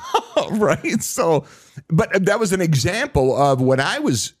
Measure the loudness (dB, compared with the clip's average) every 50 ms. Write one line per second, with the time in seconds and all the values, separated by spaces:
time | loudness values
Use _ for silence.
0 | -4 -4 -4 -4 -4 -2 -4 -4 -2 -2 -2 0 0 0 0 -2 -2 -4 -4 -4
1 | -4 -4 -4 -2 0 2 0 0 -2 -6 -14 -20 -20 _ _ -20 -6 0 0 0
2 | 0 0 0 0 2 0 0 0 0 0 0 0 2 2 2 2 2 0 -2 -2
3 | -4 -2 0 0 2 2 2 2 2 2 2 2 2 2 2 2 0 -2 -2 -2
4 | 0 0 0 -2 -4 -6 -12 _